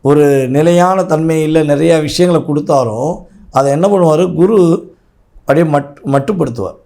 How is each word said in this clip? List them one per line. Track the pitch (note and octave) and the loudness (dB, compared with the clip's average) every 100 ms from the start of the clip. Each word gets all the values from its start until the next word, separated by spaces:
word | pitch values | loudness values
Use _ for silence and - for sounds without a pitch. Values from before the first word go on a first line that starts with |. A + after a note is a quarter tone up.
| C3+ | 2
ஒரு | D3 C#3+ C#3 B2+ C#3 | 2 4 2 0 0
நிலையான | E3 F3 F3+ F#3+ F#3 | 2 2 2 0 -2
தன்மை | D#3+ D#3+ D#3+ D#3 | -2 -2 -2 0
இல்ல, | D#3+ D3+ | 0 0
நிறைய | C#3+ E3 G#3 - | 0 2 0 -2
விஷயங்களை | - F3+ E3 C#3 | 0 0 0 -2
கொடுத்தாரோ, | D3 D3 C#3+ A#2 A2 C#3+ G3 - - - - | -4 0 -2 0 -4 -6 -6 -14 -20 -6 -2
அதை | C#3 C#3+ | 0 0
என்ன | G3 | 0
பண்ணுவாரு? | G3 E3+ D#3 E3+ D#3 | 2 2 2 0 0
குரு | F#3 A3 E3+ E3 - _ _ _ _ - | 2 4 2 0 -6 _ _ _ _ -16
அப்படியே | - C#3+ D#3+ C#3+ | -2 0 2 -2
மட்-, | C#3 - - C#3 | -4 -14 -4 -2
மட்டுப்படுத்துவார். | C#3 F#3+ C3+ A#2+ F#2 - | -2 -4 -4 -6 -10 -12